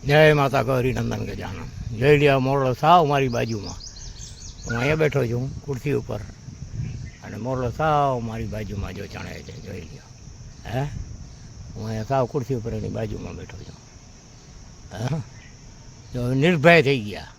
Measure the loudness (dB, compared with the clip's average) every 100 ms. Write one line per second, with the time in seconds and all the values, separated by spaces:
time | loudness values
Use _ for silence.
0 | 6 8 8 8 4 2 2 2 2 0
1 | -2 -2 -4 -6 -8 -10 -10 -10 -8 2
2 | 6 8 8 6 4 2 2 2 8 8
3 | 8 4 2 0 -2 -4 -6 -12 -14 -14
4 | -14 -14 -16 -16 -16 -12 -6 0 0 2
5 | 2 2 0 -2 -4 -8 -8 -6 -2 -2
6 | -2 -8 -8 -14 -16 -14 -12 -8 -8 -8
7 | -12 -14 -14 -8 -4 -2 -2 0 2 4
8 | 2 0 -4 -6 -6 -6 -6 -6 -6 -8
9 | -10 -10 -10 -12 -12 -14 -12 -12 -12 -16
10 | -18 -20 -18 -18 -18 -14 -6 -4 -4 -6
11 | -10 -12 -16 -16 -18 -16 -14 -10 -6 -6
12 | 0 0 0 -2 -2 -4 -4 -6 -6 -4
13 | -6 -6 -10 -12 -12 -14 -16 -18 -20 -20
14 | -20 -20 -20 -20 -20 -20 -20 -20 -14 -6
15 | -4 -4 -6 -16 -20 -20 -20 -20 -20 -20
16 | -10 -4 0 4 4 6 8 8 8 2
17 | -2 -10 -14